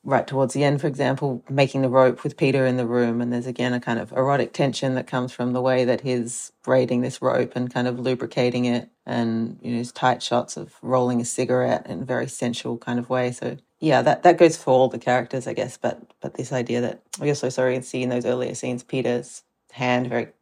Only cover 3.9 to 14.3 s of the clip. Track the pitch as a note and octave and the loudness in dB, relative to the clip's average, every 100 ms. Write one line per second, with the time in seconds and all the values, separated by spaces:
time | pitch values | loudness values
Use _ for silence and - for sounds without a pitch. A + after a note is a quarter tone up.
3.9 | A#2 - - C3 C#3 A#2 - C#3 A#2 C3+ | -4 -2 -2 2 2 0 0 -2 0 -2
4.9 | B2+ B2 C3 B2 - B2 B2 B2+ B2+ B2 | -2 -2 -4 -4 -4 -2 0 2 2 2
5.9 | A#2 C#3 B2 A#2 - - _ - C3 B2 | 0 0 -2 -4 -8 -12 _ 0 2 2
6.9 | B2 B2+ - B2+ B2+ B2 B2 B2+ B2+ B2 | 0 -2 -2 0 0 -2 -4 -4 -2 -2
7.9 | B2 B2+ B2+ A#2+ - B2 B2 B2 A#2+ - | -2 -4 -2 -4 -2 0 0 0 -2 -4
8.9 | _ - A#2+ A#2 A2+ A#2 - A#2+ A#2 A#2+ | _ -6 -2 0 -2 -4 -6 -6 -6 -6
9.9 | - B2+ B2 - A#2+ - - - _ A#2+ | 0 0 0 0 -2 -2 -10 -14 _ 0
10.9 | B2+ B2 A#2+ A#2+ - B2 B2+ B2 - - | 2 2 0 -2 -4 0 0 2 -2 -4
11.9 | F2+ C3 A#2+ B2+ - A#2+ A#2 B2 A#2 - | -10 -4 -4 -4 -4 -4 -4 -6 -8 -4
12.9 | B2 B2 B2+ B2 B2 B2 D3 _ _ D#3 | -4 -2 -2 -2 -4 -8 -8 _ _ 4
13.9 | B2+ C3 - F3 | 4 4 6 6